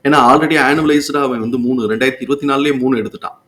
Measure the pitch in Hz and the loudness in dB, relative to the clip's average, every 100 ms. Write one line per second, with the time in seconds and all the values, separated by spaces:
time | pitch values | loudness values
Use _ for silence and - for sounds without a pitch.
0 | 143 147 123 147 156 156 131 151 151 147 | 2 4 6 4 2 2 2 0 2 0
1 | 143 147 135 120 113 127 123 127 107 110 | 0 -2 -2 -2 -4 -2 -2 -2 -2 0
2 | 131 131 135 143 143 139 147 135 127 120 | -2 -2 -6 -4 0 0 0 0 0 0
3 | 104 - - - | -4 -10 -14 -14